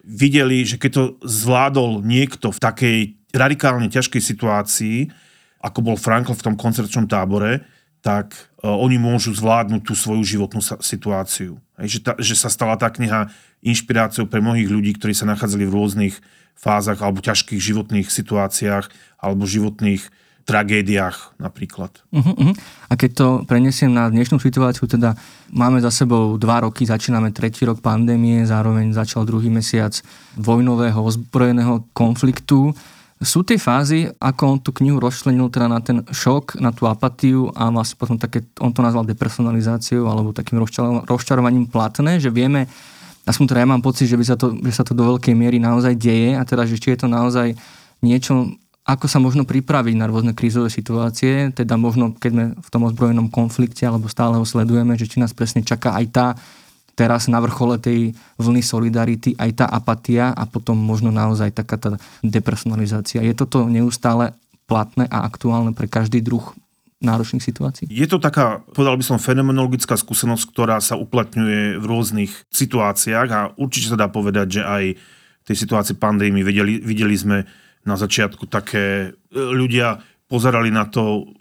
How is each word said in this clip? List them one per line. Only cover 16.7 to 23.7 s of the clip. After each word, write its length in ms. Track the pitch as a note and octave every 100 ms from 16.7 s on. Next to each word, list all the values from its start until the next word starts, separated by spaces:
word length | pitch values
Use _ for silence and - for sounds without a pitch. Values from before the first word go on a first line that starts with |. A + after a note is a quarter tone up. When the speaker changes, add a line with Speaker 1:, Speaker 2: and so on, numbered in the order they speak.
| G#2 G#2 G#2
Speaker 1:
alebo 160 | G2+ F#2+
ťažkých 400 | A2+ G#2 - G#2
životných 480 | G2 G#2+ G#2 G#2 F#2
situáciách 800 | - - G#2 G2 - G#2 G2+ - - _ _
alebo 240 | G2 G2
životných 640 | G2 G#2+ G#2 G#2 G#2 G2 - _ _ _ -
tragédiách 880 | G#2+ G2+ G#2+ G2 G2+ F#2 - - -
napríklad. 640 | - - - - F2 - _ D3+
Speaker 2:
Mhm, 160 | C#3
mhm. 200 | - D3 G3 - - -
A 40 | B2+
keď 140 | B2
to 140 | B2 C3 B2+
prenesiem 480 | - A#2+ C3